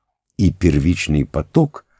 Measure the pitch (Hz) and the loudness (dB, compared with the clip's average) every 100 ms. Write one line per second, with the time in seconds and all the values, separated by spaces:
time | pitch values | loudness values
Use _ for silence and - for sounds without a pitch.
0 | _ _ _ - 95 - 87 73 71 87 | _ _ _ -2 -2 0 0 2 0 -2
1 | - 76 67 71 76 - 151 - - _ | -2 -2 -2 -6 -4 0 0 -4 -20 _